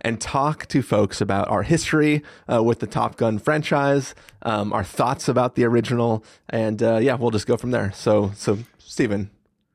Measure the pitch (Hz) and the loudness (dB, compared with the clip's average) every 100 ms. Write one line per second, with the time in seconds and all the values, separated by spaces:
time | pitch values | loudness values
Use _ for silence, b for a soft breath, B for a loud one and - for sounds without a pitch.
0 | - 113 - 139 143 156 - 147 123 104 | -6 -6 -4 0 0 -2 -2 -2 0 0
1 | 101 - 101 98 - 101 98 165 - 156 | 0 -2 -2 -2 0 -2 0 0 2 2
2 | 151 147 B B - 120 113 113 104 - | 2 0 B B -2 0 2 0 -4 -4
3 | 110 - 113 107 - 156 151 147 139 139 | -4 0 -2 0 0 -2 0 0 2 0
4 | 131 - B B - 107 104 107 101 - | -2 -12 B B -4 -2 -2 -4 -4 -2
5 | 127 135 - 123 123 - 120 120 113 120 | -2 -2 0 0 0 2 2 2 2 0
6 | 117 110 b b - 120 110 110 117 113 | 0 0 b b -6 -2 -2 0 2 4
7 | 131 123 120 110 - 120 123 117 101 - | 2 2 0 0 0 -2 0 -2 -2 -2
8 | - 107 101 101 - 104 120 _ - - | 2 2 2 -2 -2 -2 -4 _ -12 -2
9 | 127 101 101 _ _ _ _ | -2 -2 -6 _ _ _ _